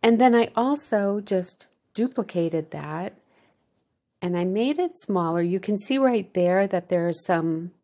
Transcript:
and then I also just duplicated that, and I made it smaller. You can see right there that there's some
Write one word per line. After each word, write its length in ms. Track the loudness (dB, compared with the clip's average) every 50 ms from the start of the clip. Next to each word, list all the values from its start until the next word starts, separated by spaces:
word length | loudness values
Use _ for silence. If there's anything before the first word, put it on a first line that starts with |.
| 4
and 160 | 4 4 6
then 160 | 6 6 6
I 160 | 6 2 2 0
also 640 | -2 0 0 0 -2 -2 -2 -2 0 0 0 -2 -4
just 480 | -4 -2 -2 -2 -2 -4 -12 _ -20 _ _ _ _ _ _
duplicated 760 | -4 -4 -2 -2 -4 -6 -4 -2 -2 -2 0 -2 -4 -4 -6
that, 480 | -10 -12 -10 -8 -8 -8 -8 -10 -12 _ _ _ _ _ _ _ _ _ _ _ _ _ _ _ _ _ _ _ _ _ -4
and 140 | -4 -2
I 80 | 0 -2
made 360 | 0 0 0 0 0 0 0
it 180 | -2 -4 -4 -6
smaller. 440 | -4 -2 0 0 0 0 0 0 0
You 180 | 0 -2 -2
can 180 | -2 -2 -4 -4
see 200 | -2 -2 0 2
right 340 | 2 4 2 2 -2 -2 _
there 340 | 0 2 2 4 2 2
that 220 | 2 0 -4 -2 -2
there's 360 | -2 0 0 0 -2 -4 -2
some 480 | 0 0 0 0 0 -2 -4 -6 -10 -14 _